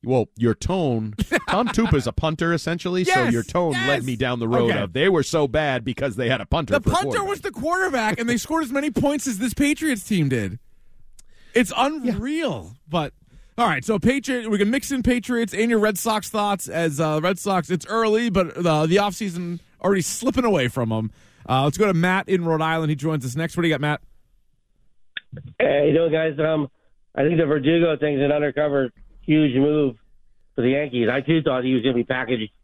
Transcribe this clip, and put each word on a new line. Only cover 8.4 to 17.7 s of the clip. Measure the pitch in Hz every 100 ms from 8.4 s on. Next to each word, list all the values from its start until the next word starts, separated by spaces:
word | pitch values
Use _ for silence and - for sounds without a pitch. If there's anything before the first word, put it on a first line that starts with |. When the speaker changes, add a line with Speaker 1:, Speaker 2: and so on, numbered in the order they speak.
| - 320
Speaker 2:
as | 285
many | 277 294
points | 214 277 294 -
as | 196
this | 240
Patriots | - 285 302 311 233
team | - 196 143
did. | 127 101 101 - - - - - - - - -
It's | - 220 -
Speaker 1:
Yeah. | 269
Speaker 2:
unreal. | 311 247 196 233 311 302 131 82 120 -
But, | 165 147 _ _ - - -
all | 233
right, | 143
so | 123 208
Patriot, | 214 277 247 254 220
we | 208
can | 202
mix | 262 -
in | 269
Patriots | 226 247 208 240 226
and | 180 226
your | 226
Red | 214 196
Sox | 226 214 -
thoughts | 220 208 196 -
as, | 160 165 147
uh, | 160 151
Red | 170 190
Sox, | 202 190
it's | 160